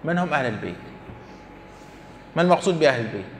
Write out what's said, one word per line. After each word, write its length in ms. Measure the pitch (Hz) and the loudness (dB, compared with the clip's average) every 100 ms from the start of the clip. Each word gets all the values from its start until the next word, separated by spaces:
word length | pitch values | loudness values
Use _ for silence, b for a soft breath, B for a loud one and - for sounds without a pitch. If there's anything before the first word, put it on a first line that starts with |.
من 140 | 156 175 | 0 -2
هم 160 | 175 | 0
أهل 120 | 147 127 | 0 -2
البيت؟ 280 | 104 90 87 - - - - - - - - - - - - - - - 160 | -4 -8 -10 -14 -16 -16 -18 -18 -20 -20 -20 -20 -20 -20 -20 -20 -20 -6 2
ما 60 | |
المقصود 360 | 175 175 196 165 | 4 4 4 4
بأهل 220 | 151 123 | 4 4
البيت؟ 240 | 110 101 90 | -4 -6 -10